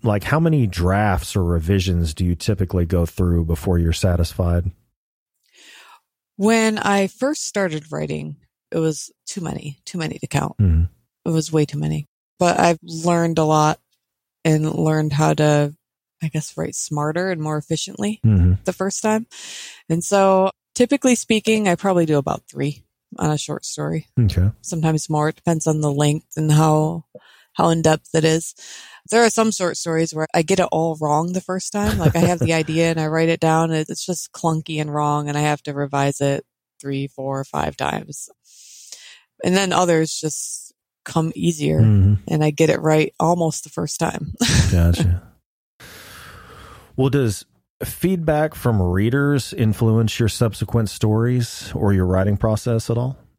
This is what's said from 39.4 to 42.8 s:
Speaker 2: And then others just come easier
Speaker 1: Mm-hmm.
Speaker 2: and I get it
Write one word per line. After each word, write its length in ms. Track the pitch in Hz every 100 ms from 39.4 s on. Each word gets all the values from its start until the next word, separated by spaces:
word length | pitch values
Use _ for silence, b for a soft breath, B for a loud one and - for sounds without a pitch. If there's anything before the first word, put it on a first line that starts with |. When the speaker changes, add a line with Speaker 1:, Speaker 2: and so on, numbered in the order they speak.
Speaker 2:
And 120 | - 185
then 160 | 190
others 440 | 180 180 160 160 -
just 540 | 156 - - - - _ _ _
come 280 | - 165 160 -
easier 460 | 170 160 147 156
Speaker 1:
Mm-hmm. 340 | 110 104 95 101 -
Speaker 2:
and 140 | 156
I 60 | 151
get 220 | 147 160
it 80 | -